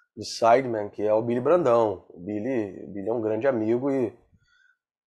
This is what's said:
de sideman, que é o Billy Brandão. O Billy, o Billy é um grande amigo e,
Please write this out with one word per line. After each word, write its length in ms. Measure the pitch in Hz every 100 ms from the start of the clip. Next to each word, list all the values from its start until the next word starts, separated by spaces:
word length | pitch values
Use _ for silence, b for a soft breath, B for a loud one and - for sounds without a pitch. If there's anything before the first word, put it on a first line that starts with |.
| _ -
de 80 |
sideman, 640 | 104 - 113 123 131 110 104
que 140 | -
é 100 | 104
o 100 | 107
Billy 180 | 117 120
Brandão. 640 | 131 175 139 117 110 90 -
O 100 | -
Billy, 640 | 90 104 113 127 101 -
o 80 | 73
Billy 160 | 98 98
é 40 |
um 80 | 120
grande 260 | 107 110 135
amigo 440 | 123 107 120 139
e, 220 | 135 110 - _ _ _ _ _ _ _ _